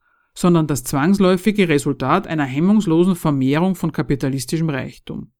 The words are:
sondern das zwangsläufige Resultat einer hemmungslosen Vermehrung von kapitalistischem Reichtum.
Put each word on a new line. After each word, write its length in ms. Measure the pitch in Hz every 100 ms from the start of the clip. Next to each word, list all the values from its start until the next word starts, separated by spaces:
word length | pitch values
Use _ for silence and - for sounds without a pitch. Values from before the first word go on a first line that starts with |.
| _ _ _
sondern 340 | - 180 170 151
das 160 | 139
zwangsläufige 840 | - 143 160 202 185 185 214 208 175
Resultat 580 | 143 151 135 135 180 -
einer 160 | 160
hemmungslosen 720 | 135 131 185 214 165 160 185 175
Vermehrung 600 | 160 139 131 147 185 180
von 180 | 170
kapitalistischem 760 | 151 139 139 139 135 - 165 160
Reichtum. 640 | 135 - - - 113 -